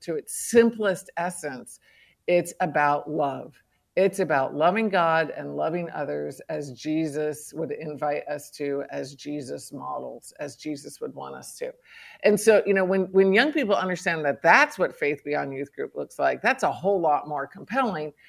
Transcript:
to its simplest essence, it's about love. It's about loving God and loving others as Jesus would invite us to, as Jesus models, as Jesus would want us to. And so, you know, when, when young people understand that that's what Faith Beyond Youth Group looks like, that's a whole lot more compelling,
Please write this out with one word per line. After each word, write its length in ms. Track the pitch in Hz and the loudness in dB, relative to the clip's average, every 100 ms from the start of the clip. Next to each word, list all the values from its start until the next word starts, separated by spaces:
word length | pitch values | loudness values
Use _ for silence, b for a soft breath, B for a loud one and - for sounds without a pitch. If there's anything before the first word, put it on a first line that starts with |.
to 140 | - 156 | -8 -6
its 180 | - | -6
simplest 760 | - - 233 233 226 208 180 - - | -10 2 6 6 4 -2 -2 -4 -6
essence, 640 | 175 175 151 127 110 - b b b b - | -6 -6 -8 -10 -14 -20 b b b b 2
it's 260 | 175 170 - | 2 2 -4
about 500 | 180 147 147 147 - | -2 2 2 2 -2
love. 460 | 151 139 131 123 - _ _ _ - | -2 -2 -4 -12 -18 _ _ _ 2
It's 200 | 190 190 | 2 2
about 360 | 160 143 135 147 | 0 2 0 2
loving 320 | 165 208 220 | 2 2 0
God 460 | 185 165 160 151 - | 2 4 2 0 -4
and 220 | 143 143 | -8 -4
loving 320 | 156 175 165 | -2 -2 -6
others 480 | 151 143 147 147 139 - | -8 -6 -6 -6 -10 -8
as 240 | 156 147 | -8 -8
Jesus 800 | 120 151 160 156 143 151 143 - | -10 -4 -2 -2 -2 -4 -6 -10
would 180 | 151 151 | -8 -8
invite 540 | - 160 143 147 147 - | -6 -8 -4 -2 -2 -4
us 200 | 147 - | -8 -10
to, 340 | - 143 139 - | -8 -4 -4 -6
as 240 | 143 135 | -8 -10
Jesus 600 | 139 147 147 127 143 - | -12 -10 -8 -8 -12 -12
models, 600 | 139 135 135 127 120 - - | -12 -8 -8 -10 -14 -16 -12
as 160 | 147 - | -12 -10
Jesus 460 | 151 143 139 - | -10 -10 -12 -12
would 120 | 135 | -12
want 220 | 135 135 135 | -10 -14 -14
us 220 | - - | -16 -10
to. 160 | 131 - B B B B | -10 -10 B B B B
And 160 | 214 208 | 2 4
so, 240 | 220 208 202 | 6 6 6
you 80 | |
know, 120 | 196 185 | 2 4
when, 260 | 190 190 | 2 2
when 220 | 190 190 | 6 6
young 180 | 202 294 | 6 4
people 240 | 302 214 202 | 2 2 2
understand 480 | 185 175 180 160 | 0 -2 -2 -2
that 180 | 147 139 | 0 2
that's 380 | 165 226 294 190 | 6 8 6 2
what 160 | 175 - | -2 0
Faith 260 | 147 147 147 | -2 -2 -4
Beyond 280 | 147 139 | -4 -4
Youth 220 | 135 143 - | -6 -10 -8
Group 220 | 135 147 | -8 -8
looks 200 | 143 - | -10 -2
like, 240 | 139 131 | 0 0
that's 220 | 220 262 | 0 0
a 80 | 156 | 0
whole 300 | 117 180 196 | 0 0 2
lot 260 | 160 147 147 | 2 2 0
more 180 | 147 139 | -6 -6
compelling, 680 | - - 247 240 165 151 - | -10 -6 -2 -2 -2 -6 -10